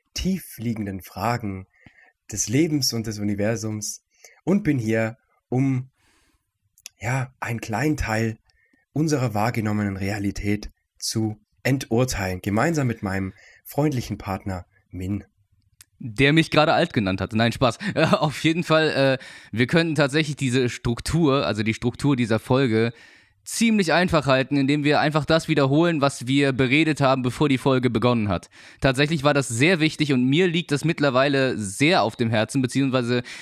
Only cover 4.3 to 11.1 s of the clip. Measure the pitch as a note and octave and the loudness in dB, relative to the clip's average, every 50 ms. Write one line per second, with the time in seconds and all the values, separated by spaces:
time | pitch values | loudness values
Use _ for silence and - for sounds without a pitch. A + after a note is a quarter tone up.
4.3 | _ _ - D3+ F#3+ G3+ G#3 D#3 D3 B2+ A2 A2 A2 A2+ A2+ A2 A2+ - _ _ | _ _ -2 0 0 2 2 0 0 0 0 0 0 0 0 -2 -4 -10 _ _
5.3 | _ _ _ _ B2 B2+ C3+ C3+ C3+ B2+ C3 - _ _ _ _ _ _ _ _ | _ _ _ _ -2 0 0 0 0 -2 -4 -8 _ _ _ _ _ _ _ _
6.3 | _ _ _ _ _ _ _ _ _ _ - - _ - G2 A2+ B2+ C3+ B2+ - | _ _ _ _ _ _ _ _ _ _ -20 -20 _ -8 -6 -4 -2 -2 -4 -6
7.3 | - _ - - A#2 A2 - - A2 G#2+ C#3 D#3 D3+ - - A2 A2 A2 A2+ A2+ | -10 _ -8 -8 -8 -6 -6 -6 -4 -2 0 0 0 -2 -2 -2 0 0 0 -2
8.3 | A2 - _ _ _ _ _ _ _ _ _ _ - C3+ D#3 D#3+ D3 C3+ B2+ A#2+ | -4 -6 _ _ _ _ _ _ _ _ _ _ -4 -2 0 0 0 0 0 0
9.3 | G#2 G#2 G#2+ A#2+ A#2 A#2+ G#2+ G#2+ G#2 G#2 G#2 G2+ G2 F#2+ G2 G2 G#2 G#2 G2 G2+ | 0 0 0 0 0 0 -2 0 0 0 0 -2 -2 -4 -4 -4 -4 -4 -4 -4
10.3 | F#2+ - G2+ G2+ G#2 G#2 - - - _ _ _ _ _ - - | -4 -4 -2 -2 -2 -2 -4 -8 -14 _ _ _ _ _ -8 -6